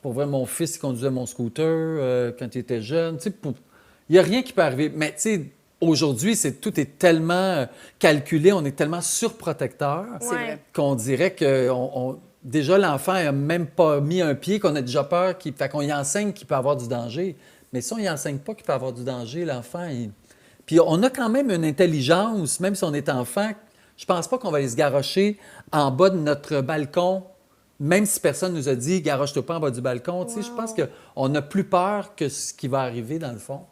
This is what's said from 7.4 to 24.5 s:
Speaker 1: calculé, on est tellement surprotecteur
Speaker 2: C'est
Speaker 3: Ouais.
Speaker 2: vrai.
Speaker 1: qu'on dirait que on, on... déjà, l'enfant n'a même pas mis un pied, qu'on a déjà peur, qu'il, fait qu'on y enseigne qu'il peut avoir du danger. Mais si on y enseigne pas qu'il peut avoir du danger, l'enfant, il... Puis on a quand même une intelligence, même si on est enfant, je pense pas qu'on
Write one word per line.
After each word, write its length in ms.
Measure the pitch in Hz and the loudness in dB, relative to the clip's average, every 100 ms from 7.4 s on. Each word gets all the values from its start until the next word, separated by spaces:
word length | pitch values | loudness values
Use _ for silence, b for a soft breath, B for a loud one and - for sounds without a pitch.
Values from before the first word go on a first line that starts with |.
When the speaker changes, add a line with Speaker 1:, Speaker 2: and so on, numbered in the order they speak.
| 190 170 123 B B _ | 2 0 -4 B B _
Speaker 1:
calculé, 520 | 175 151 143 160 175 | 4 4 2 4 6
on 140 | 196 143 | 4 -2
est 100 | 139 | -2
tellement 260 | 151 170 | -2 -2
surprotecteur 1040 | - - 226 226 170 143 135 - 143 151 220 226 | -4 -2 -2 -2 -6 -4 -6 -2 -2 -2 -6 -10
Speaker 2:
C'est 80 | 240 | -6
Speaker 3:
Ouais. 60 | 240 | -4
Speaker 2:
vrai. 240 | 233 147 _ | -4 -10 _
Speaker 1:
qu'on 220 | - 143 127 | 0 2 2
dirait 360 | 113 131 185 | 0 2 0
que 380 | 185 143 135 127 | 2 2 4 4
on, 220 | 127 127 131 127 | 0 -2 -4 -6
on... 100 | 151 - _ | -8 -16 _
déjà, 340 | 135 147 139 190 | -4 -2 4 4
l'enfant 360 | 190 139 - | 4 0 0
n'a 180 | 185 151 | 0 2
même 360 | 139 143 170 156 | 0 0 -2 -2
pas 320 | - 160 143 | 4 4 4
mis 220 | 143 180 | 0 2
un 140 | 160 135 | 0 0
pied, 240 | 170 208 | -2 0
qu'on 160 | 185 147 | 2 0
a 60 | |
déjà 220 | 123 139 | -2 -2
peur, 340 | 139 175 185 180 | 0 0 0 -2
qu'il, 160 | 156 | -10
fait 160 | 117 135 | -6 -4
qu'on 120 | 151 | -2
y 120 | 143 | -2
enseigne 400 | 147 139 208 208 | -2 -2 -2 -2
qu'il 140 | - - | -6 -4
peut 80 | 139 | 0
avoir 200 | 131 139 | 0 -2
du 120 | 120 | -2
danger. 480 | 120 117 131 190 - B B B | -6 -6 -6 -6 -8 B B B
Mais 80 | 165 | -8
si 120 | - | -6
on 40 | 220 | -4
y 100 | 196 | -4
enseigne 280 | 147 160 139 | -4 -6 -6
pas 140 | 143 214 | -8 -8
qu'il 100 | - | -4
peut 80 | |
avoir 200 | 135 131 | -2 -4
du 100 | 123 | -6
danger, 420 | 123 123 113 156 170 | -8 -8 -8 -6 -6
l'enfant, 400 | 127 117 175 175 | -6 -8 -10 -6
il... 220 | 120 110 - b b b b - | -6 -8 -12 b b b b 2
Puis 140 | 165 | 6
on 220 | 160 160 | 6 4
a 60 | 254 | 2
quand 200 | 254 233 | 0 0
même 200 | 254 277 | 2 2
une 160 | 175 160 | 0 0
intelligence, 960 | 143 180 156 127 170 220 214 151 - | 4 2 4 2 2 2 -2 -2 -2
même 160 | 185 190 | -2 0
si 80 | |
on 100 | 170 | -2
est 160 | 147 143 | -2 -2
enfant, 400 | 131 120 - 214 208 - b b - | -2 -2 -2 -2 -6 -16 b b -14
je 80 | - | -2
pense 220 | 180 165 | -2 0
pas 100 | 247 | -4
qu'on 140 | 208 | 0